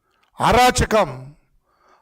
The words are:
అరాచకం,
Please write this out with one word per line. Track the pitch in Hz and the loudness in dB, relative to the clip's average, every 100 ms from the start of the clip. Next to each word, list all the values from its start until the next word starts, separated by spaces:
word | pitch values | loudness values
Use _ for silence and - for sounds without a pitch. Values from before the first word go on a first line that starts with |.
| _ _ _ - | _ _ _ -4
అరాచకం, | 131 220 247 247 226 214 165 127 131 151 _ _ _ _ _ _ | 0 4 2 0 0 0 -2 -6 -18 -20 _ _ _ _ _ _